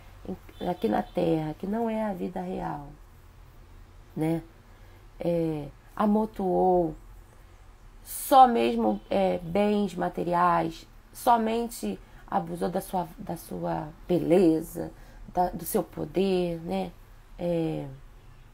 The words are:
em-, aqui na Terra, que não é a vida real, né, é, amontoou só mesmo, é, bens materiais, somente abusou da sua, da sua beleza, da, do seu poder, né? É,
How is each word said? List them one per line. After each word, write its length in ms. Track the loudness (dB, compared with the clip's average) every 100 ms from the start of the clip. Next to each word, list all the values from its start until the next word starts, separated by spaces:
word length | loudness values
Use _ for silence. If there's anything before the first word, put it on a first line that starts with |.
| -20 -16 -12
em-, 400 | -12 -12 -8 -6
aqui 200 | -2 0
na 140 | 0
Terra, 500 | -2 0 2 2 -2
que 140 | -6 -4
não 200 | -2 -2
é 160 | -2
a 80 | -4
vida 280 | -4 -6 -6
real, 480 | -6 -6 -6 -8 -12 -18 -20 -20 -20 -20 -20 -20 -20 -20 -20 -20 -12
né, 280 | -2 0 0 -4 -20 -20 -20 -20 -20 -20 -6
é, 480 | -2 0 0 -2 -8 -14 -12
amontoou 1040 | -2 2 2 0 -2 0 2 4 4 2 -4 -16 -20 -20 -20 -20 -20 -20 -20 -20 -20
só 460 | -14 -8 6 8 8
mesmo, 520 | 8 2 2 0 0 -2
é, 300 | 0 2 0
bens 560 | -2 0 2 2 0
materiais, 920 | -2 -4 -2 0 4 4 4 0 -6 -18 -20 -20
somente 880 | -2 2 4 4 -2 -4 -6 -8 -8 -12 -20 -4
abusou 420 | -4 -2 -4 -2
da 120 | -4
sua, 280 | -4 -4 -4 -8
da 200 | -10 -10
sua 520 | -10 -8 -4 -4 -6 -10 0
beleza, 840 | 0 4 6 6 4 -2 -8 -10 -12 -20 -20 -6
da, 180 | 0 0
do 140 | -2
seu 180 | -4 -2
poder, 800 | -2 -6 -4 0 2 2 0 -4
né? 300 | -4 -4 -4 -10 -20 -20 -18 -6
É, 480 | -2 0 0 -4 -8 -12 -18 -20 -20 -20 -20